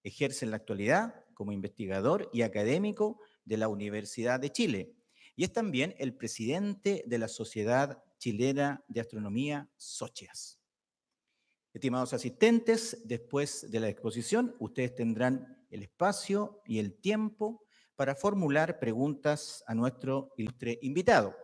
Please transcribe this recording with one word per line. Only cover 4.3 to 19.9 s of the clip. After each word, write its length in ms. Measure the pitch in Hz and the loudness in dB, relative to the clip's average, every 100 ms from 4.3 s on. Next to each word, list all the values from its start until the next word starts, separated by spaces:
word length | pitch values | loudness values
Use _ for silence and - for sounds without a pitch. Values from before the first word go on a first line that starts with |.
| 127 | 0
de 140 | 143 | -2
Chile 420 | 185 214 101 - - _ _ - - | 0 0 0 -4 -14 _ _ -18 -4
y 80 | |
es 80 | 165 | -2
también 420 | 233 214 131 160 - | 0 0 0 -2 -2
el 180 | 131 123 | -6 -4
presidente 880 | 117 - 113 165 202 196 202 196 120 | -8 -4 -2 0 -2 -2 -2 -2 -2
de 100 | 120 | -2
la 100 | 110 | -2
Sociedad 720 | - 110 110 107 127 143 143 _ _ | -6 -6 -2 2 4 2 -4 _ _
Chilena 680 | 123 104 131 139 143 135 _ | -4 0 2 2 0 -2 _
de 140 | 113 | -6
Astronomía, 680 | 110 110 104 110 147 143 139 _ | -6 -6 -4 -2 -2 -4 -8 _
sochias. 880 | - - 127 - 98 - - - _ _ _ _ _ _ _ _ _ _ _ | -14 -10 -10 -10 -16 -16 -16 -20 _ _ _ _ _ _ _ _ _ _ _
Estimados 400 | - 131 127 123 | -4 0 0 0
asistentes, 920 | 123 127 - 220 233 233 226 - - - | -2 -4 6 6 8 4 2 0 -8 -6
después 640 | 120 - 139 143 - - | -8 -2 -2 -2 -6 -4
de 120 | 110 | 0
la 80 | 110 | 0
exposición, 680 | 98 113 110 113 220 247 - | -2 -4 -4 0 2 2 -2
ustedes 360 | 110 - 123 123 | -6 -2 -2 0
tendrán 720 | 117 110 127 131 - - _ | 0 2 2 2 -4 -20 _
el 140 | 104 | -14
espacio 800 | 98 _ 185 196 - 202 208 - - | -14 _ 0 2 0 0 -2 -8 -4
y 140 | 110 | -2
el 140 | 104 - | -2 -2
tiempo 640 | 190 214 214 - 214 233 _ _ _ - | 0 0 0 -2 -6 -6 _ _ _ -2
para 180 | 135 139 | -2 2
formular 640 | 202 202 160 143 160 - | 2 2 4 4 2 0
preguntas 840 | 117 113 143 143 151 147 - - - | -2 2 0 2 0 0 -4 -12 -4
a 80 | 113 | 0
nuestro 560 | 123 | 0